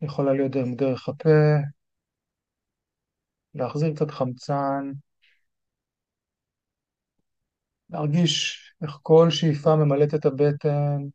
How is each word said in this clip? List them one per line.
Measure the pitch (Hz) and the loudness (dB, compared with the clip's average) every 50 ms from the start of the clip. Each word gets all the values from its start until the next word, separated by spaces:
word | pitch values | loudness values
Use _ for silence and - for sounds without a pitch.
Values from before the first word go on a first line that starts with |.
יכולה | 160 147 - - 143 139 135 | -10 -8 -4 -2 -2 0 0
להיות | 135 139 131 | 0 0 -2
דרך, | 123 135 127 123 123 123 | -2 -2 -4 -4 -4 -2
דרך | 139 131 131 120 - - | -2 -2 -2 -4 -6 -10
הפה. | 127 143 - 160 156 151 151 151 151 151 147 143 - _ _ _ _ _ _ _ _ _ _ _ _ _ _ _ _ _ _ _ _ _ _ _ _ _ _ _ _ _ _ _ _ _ _ _ - | -10 -2 2 4 4 4 4 4 2 2 0 -4 -8 _ _ _ _ _ _ _ _ _ _ _ _ _ _ _ _ _ _ _ _ _ _ _ _ _ _ _ _ _ _ _ _ _ _ _ -10
להחזיר | 143 127 120 - 147 151 160 151 | -8 -8 -6 -4 -2 -2 -2 -2
קצת | - 160 147 | -2 -4 -4
חמצן. | - - 135 127 123 - - - 143 143 139 139 139 139 139 139 139 139 - _ _ _ _ _ _ _ _ _ _ _ _ _ _ _ _ _ _ _ _ _ _ _ _ _ _ _ _ _ _ _ _ _ _ _ _ _ _ _ _ _ _ _ _ _ _ _ _ _ _ _ _ _ _ _ _ - | -4 -4 -6 -6 -6 -8 -6 -4 -4 -2 -2 -2 -2 -4 -4 -8 -10 -12 -16 _ _ _ _ _ _ _ _ _ _ _ _ _ _ _ _ _ _ _ _ _ _ _ _ _ _ _ _ _ _ _ _ _ _ _ _ _ _ _ _ _ _ _ _ _ _ _ _ _ _ _ _ _ _ _ _ -12
להרגיש | 165 165 151 151 147 175 175 156 151 - - - - - - - _ _ | -8 -6 -4 0 0 2 2 2 0 -2 -4 -6 -8 -10 -16 -20 _ _
איך | 170 147 143 - - | -12 -12 -12 -8 2
כל | - 160 160 165 170 | 6 6 8 8 6
שאיפה | 160 - - 160 147 147 - 165 156 | 4 2 0 0 0 0 2 2 4
ממלאת | 156 156 147 139 143 147 143 160 | 4 4 2 2 2 2 2 0
את | 151 - | 0 0
הבטן, | 151 135 131 143 147 147 143 - 156 143 147 143 143 143 143 143 143 - | -2 0 2 2 0 0 0 -2 -2 0 0 0 -2 -2 -4 -6 -8 -12